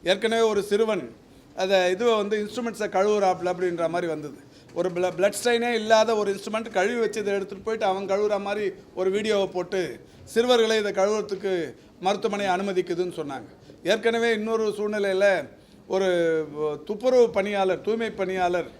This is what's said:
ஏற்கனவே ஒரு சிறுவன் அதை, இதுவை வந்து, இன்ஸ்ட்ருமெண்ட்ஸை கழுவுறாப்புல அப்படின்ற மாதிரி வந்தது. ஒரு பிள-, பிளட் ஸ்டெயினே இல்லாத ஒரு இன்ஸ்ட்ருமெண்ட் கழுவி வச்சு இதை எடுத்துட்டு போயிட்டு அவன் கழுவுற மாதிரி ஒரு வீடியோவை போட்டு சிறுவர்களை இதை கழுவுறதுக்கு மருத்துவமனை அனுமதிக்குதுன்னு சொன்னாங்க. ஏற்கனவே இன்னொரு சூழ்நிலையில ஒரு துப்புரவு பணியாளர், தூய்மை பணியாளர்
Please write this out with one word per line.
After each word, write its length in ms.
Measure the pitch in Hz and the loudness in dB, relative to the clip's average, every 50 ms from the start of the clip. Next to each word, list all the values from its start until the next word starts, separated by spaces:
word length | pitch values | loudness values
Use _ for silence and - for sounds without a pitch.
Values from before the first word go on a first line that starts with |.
| - | 2
ஏற்கனவே 380 | 165 190 196 214 220 226 226 | 0 0 0 0 0 2 2
ஒரு 220 | 226 220 214 202 190 | 2 2 2 0 0
சிறுவன் 520 | - 196 208 226 220 214 185 135 113 - - - - - - - - - | 0 2 2 2 2 0 -4 -4 -8 -16 -20 -20 -20 -20 -20 -20 -18 -6
அதை, 360 | - 190 190 196 190 180 180 | -4 -2 2 4 4 4 4
இதுவை 240 | 185 185 240 240 226 | 2 2 2 2 2
வந்து, 220 | 214 208 202 214 214 | 2 2 0 -2 -2
இன்ஸ்ட்ருமெண்ட்ஸை 500 | 208 202 - 240 240 233 214 - 214 196 | -2 -4 -6 -6 -6 -6 -4 -4 -6 -2
கழுவுறாப்புல 640 | - 190 196 208 214 208 202 185 180 165 170 180 180 | 2 2 2 4 4 4 4 2 2 0 -2 -4 -2
அப்படின்ற 360 | 175 185 180 175 165 165 165 | 0 -2 -2 0 0 -2 -2
மாதிரி 180 | 165 175 175 170 | 0 -2 -2 -2
வந்தது. 440 | 156 151 151 147 127 - - - - - - - - | -4 -6 -8 -12 -14 -16 -20 -20 -20 -20 -20 -12 -6
ஒரு 160 | 170 175 185 | -2 -2 -2
பிள-, 220 | 170 170 180 185 165 160 | 0 0 -2 -2 0 2
பிளட் 220 | 185 202 202 - - | 0 0 0 0 0
ஸ்டெயினே 280 | 240 240 233 233 240 | 2 2 2 0 0
இல்லாத 440 | 240 220 214 214 220 220 220 226 226 | -2 -2 2 4 6 6 6 4 2
ஒரு 180 | 214 208 196 196 | 0 0 -2 -4
இன்ஸ்ட்ருமெண்ட் 380 | 196 - 226 214 220 226 226 | -4 -6 -6 -6 -6 -6 -2
கழுவி 280 | - 196 185 214 247 240 | 0 0 0 2 2 0
வச்சு 200 | 226 208 220 220 | -2 -2 -2 -4
இதை 140 | 208 202 202 | -4 -2 -2
எடுத்துட்டு 300 | 196 196 190 202 190 - | -2 -4 -6 -10 -10 -6
போயிட்டு 220 | 220 220 214 220 | -6 -4 0 0
அவன் 200 | 196 185 196 202 | 0 0 0 -2
கழுவுற 360 | 190 196 196 208 208 208 202 | -2 0 0 2 0 0 -2
மாதிரி 300 | 202 196 202 214 208 190 - - - - - | -2 -4 -4 -2 -2 -4 -4 -6 -18 -14 -6
ஒரு 140 | - 185 190 | -2 0 0
வீடியோவை 380 | 190 208 214 220 214 202 196 - | 0 0 0 2 2 2 0 0
போட்டு 520 | 180 180 180 180 - 190 175 147 117 101 - - - - - | -2 -4 -4 -2 -2 -4 -2 -4 -6 -12 -16 -20 -20 -20 -20
சிறுவர்களை 560 | - - 226 233 247 247 233 226 220 220 220 | -2 0 2 4 4 4 4 4 4 2 0
இதை 120 | 214 208 | 0 0
கழுவுறதுக்கு 840 | 175 185 190 202 214 214 202 208 202 185 202 196 190 175 160 135 117 - - - - - | 0 2 2 2 2 0 -2 -4 -6 -6 -2 -2 -2 -2 -4 -6 -10 -16 -20 -20 -18 -4
மருத்துவமனை 460 | 175 180 208 196 - 226 202 202 202 196 180 | -2 -2 -2 0 -2 -4 -2 -2 0 0 0
அனுமதிக்குதுன்னு 580 | 180 196 202 190 180 180 185 180 165 180 180 165 | 0 0 -2 -2 -2 -2 -2 -2 -2 -2 -4 -4
சொன்னாங்க. 360 | - 151 143 139 127 107 - - - - - - - - | -8 -8 -8 -8 -10 -12 -16 -20 -20 -20 -20 -20 -8 0
ஏற்கனவே 480 | 160 208 220 208 233 226 233 226 233 226 | 0 0 2 2 0 0 2 2 0 0
இன்னொரு 400 | 214 214 220 226 220 220 214 202 - | 0 -2 -2 -2 0 0 -2 -2 -2
சூழ்நிலையில 720 | 208 208 214 208 202 196 190 185 202 202 190 170 139 117 - - - _ - - - - | -4 -4 -2 -2 0 0 2 4 4 4 4 2 -2 -6 -14 -20 -20 _ -20 -20 -8 -2
ஒரு 220 | - 190 196 185 180 175 170 165 160 160 156 151 147 147 151 151 147 143 151 | 0 0 2 2 2 2 2 2 2 0 -2 -4 -4 -4 -4 -4 -4 -6 -6
துப்புரவு 440 | - 214 196 247 254 254 254 240 220 | -8 -8 -2 0 4 6 6 6 6
பணியாளர், 520 | 175 214 190 202 208 196 190 185 180 160 | 4 0 0 0 0 0 2 0 0 -2
தூய்மை 300 | - 202 220 226 226 220 | -2 -2 -2 -2 -2 -4
பணியாளர் 580 | 202 220 196 185 190 185 180 175 180 175 156 - - | -4 -4 -4 -4 -2 0 0 0 0 -2 -4 -6 -10